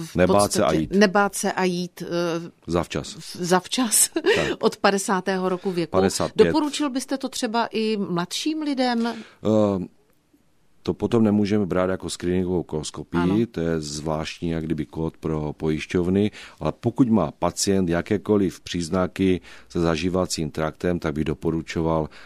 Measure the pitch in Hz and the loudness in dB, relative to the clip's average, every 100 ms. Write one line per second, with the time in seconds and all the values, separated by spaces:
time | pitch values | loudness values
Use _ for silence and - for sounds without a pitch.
0 | 165 - 90 101 101 - 98 80 76 196 | -4 2 4 4 2 2 2 2 2 2
1 | 208 202 202 - 196 - 185 175 180 - | 4 4 0 -2 -4 0 0 -2 -6 -10
2 | 175 170 175 165 170 - - 85 80 - | -6 -2 -2 -4 -8 -12 -2 -2 0 -6
3 | - - - - 175 185 - - 240 - | -8 -12 -14 -6 2 2 2 -2 0 2
4 | - 330 330 453 - - - - 202 196 | 2 2 2 2 0 0 -2 2 2 2
5 | 214 185 185 190 185 180 196 175 165 92 | 0 -2 0 -2 0 -2 -2 -2 0 2
6 | 95 - 82 - 135 - 294 - 294 254 | 2 2 2 4 4 4 0 0 -2 -2
7 | - 262 254 - 247 233 226 220 220 214 | -4 -4 -6 -4 -2 -2 -2 -2 0 0
8 | 185 170 180 - 311 311 294 262 254 240 | -2 -2 -2 -4 -4 -2 -2 0 0 0
9 | 233 226 - - - 107 104 98 90 _ | -2 -6 -14 -6 0 2 2 0 -6 _
10 | _ _ _ _ _ _ _ _ - 87 | _ _ _ _ _ _ _ _ -6 -2
11 | 104 117 107 104 101 107 92 87 92 92 | 0 4 4 4 2 0 0 0 0 -2
12 | 87 - 87 90 90 90 76 78 71 - | -6 -6 -2 0 0 -2 -2 -6 -8 -10
13 | 73 87 87 104 113 87 82 80 73 76 | -6 -2 2 2 0 -2 -2 -2 -4 -6
14 | 78 78 78 - 87 82 80 78 73 80 | -4 -4 -6 -6 -4 -4 -4 -4 -6 -6
15 | 80 - 80 78 76 71 78 78 - 92 | -6 -4 -4 -4 -4 -4 -2 -2 -2 0
16 | 87 98 107 - - - 78 - 120 - | 2 2 0 -2 -18 -6 -6 -2 0 2
17 | 123 110 76 - 85 - - 95 90 85 | 4 4 2 0 -2 0 0 2 2 0
18 | 85 101 - 104 92 - - 87 80 92 | 0 0 2 2 2 -2 -8 -6 -2 0
19 | 90 - 95 90 - - - 87 82 78 | 0 2 2 2 -4 -20 -6 0 2 2
20 | 90 90 90 - 76 80 78 73 90 87 | 0 0 0 -2 -4 -2 -4 -2 -2 -2
21 | 82 73 76 73 82 80 78 85 82 80 | -2 -2 -2 -2 -2 -4 -4 -2 0 0
22 | 76 - | -2 -8